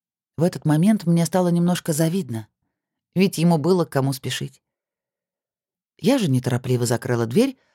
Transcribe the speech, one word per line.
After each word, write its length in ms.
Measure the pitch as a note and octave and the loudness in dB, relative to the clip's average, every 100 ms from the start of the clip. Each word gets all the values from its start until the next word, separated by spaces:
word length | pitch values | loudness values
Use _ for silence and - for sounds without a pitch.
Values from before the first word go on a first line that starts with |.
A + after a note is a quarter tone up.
| _ _ _ - | _ _ _ -2
В 60 | |
этот 200 | E3+ - | -2 0
момент 400 | D#3 D3+ F#3 A3 | 0 2 2 2
мне 220 | - E3+ E3 | 2 0 2
стало 220 | F#3 F3+ | 0 2
немножко 440 | F3 F3 F3+ - | 2 2 0 -2
завидно, 560 | D3 E3 F#3 C3+ A2+ A2 _ _ _ _ _ _ | -2 0 -2 -6 -8 -12 _ _ _ _ _ _
ведь 220 | - F#3+ E3+ | 0 0 2
ему 220 | E3+ E3 | 2 2
было 260 | D3+ F#3 | 2 0
к 60 | D#3+ | 0
кому 240 | C#3+ C3+ | -2 -2
спешить. 480 | F#3 - B2+ C#3 - _ _ _ _ _ _ _ _ _ _ _ _ _ _ | -4 -8 -8 -10 -14 _ _ _ _ _ _ _ _ _ _ _ _ _ _
Я 180 | F3 C4+ | 0 2
же 120 | F#3+ | 2
неторопливо 560 | B2+ A#2+ A#2+ B2 B2 A#2 | 0 0 -4 -2 -2 0
закрыла 400 | A#2 A#2 B2 A#2 | -2 -2 -2 0
дверь 320 | C3 C4+ B3+ _ | 2 0 -2 _